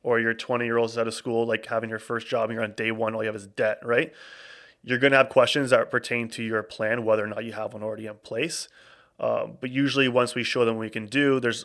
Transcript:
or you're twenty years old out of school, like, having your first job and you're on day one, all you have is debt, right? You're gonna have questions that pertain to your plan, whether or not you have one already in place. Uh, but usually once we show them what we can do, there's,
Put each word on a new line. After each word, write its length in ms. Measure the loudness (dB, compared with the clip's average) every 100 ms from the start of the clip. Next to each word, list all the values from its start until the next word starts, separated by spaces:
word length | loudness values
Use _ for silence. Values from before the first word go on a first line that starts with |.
or 180 | 2 2
you're 140 | 2
twenty 320 | -2 -2 -2 0
years 120 | 0
old 200 | 0 -2
out 80 | -4
of 60 |
school, 320 | -4 -2 0 0
like, 200 | -2 -2
having 240 | -6 -4
your 80 | -10
first 280 | -6 -8 -4
job 240 | -2 -2
and 40 | -2
you're 80 |
on 80 | -6
day 180 | -4 -4
one, 240 | -2 -2
all 80 | -2
you 60 | -4
have 80 | -6
is 100 | -12
debt, 320 | -2 -2 -2
right? 300 | 0 0 0 -10 -20 -20 -20 -20 -20 _
You're 160 | -4 4
gonna 180 | 6 6
have 140 | 6
questions 400 | 6 6 2 4
that 200 | 4 4
pertain 380 | -2 -2 -4 -4
to 120 | -6
your 200 | -4 -4
plan, 420 | -4 -4 -2 0
whether 200 | 2 2
or 20 | 2
not 160 | -6
you 80 | -8
have 200 | -8 -8
one 100 | -6
already 240 | -8 -8 -10
in 100 | -14
place. 520 | -8 -4 -4 -6 -12 _ -20 -20 _ _
Uh, 280 | -2 -2 -4
but 240 | -8 -6
usually 380 | 0 2 2 4
once 260 | 4 2
we 80 | -2
show 220 | -2 2
them 100 | 2 0
what 40 |
we 100 | -6
can 160 | -8 -4
do, 320 | 0 2 2
there's, 240 | 0 -4